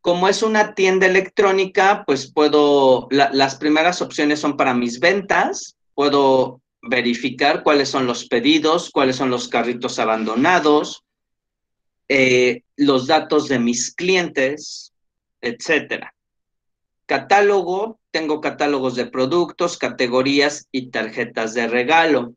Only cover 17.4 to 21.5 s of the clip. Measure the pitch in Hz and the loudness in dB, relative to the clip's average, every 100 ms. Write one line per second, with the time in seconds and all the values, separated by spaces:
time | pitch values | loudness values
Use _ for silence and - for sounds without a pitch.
17.4 | 202 202 175 185 226 - _ 160 156 151 | 4 2 -2 -6 -6 -12 _ -6 -4 -4
18.4 | 147 - 147 143 131 127 120 131 131 175 | -4 -4 -2 0 -2 -4 -6 -2 0 0
19.4 | 165 - 175 - 123 - 127 127 135 143 | -2 -4 -6 -4 -8 -4 -2 0 2 2
20.4 | 143 143 _ 131 127 117 110 131 113 - | 0 -2 _ -10 -8 -8 -8 -8 -8 -6
21.4 | 113 | -4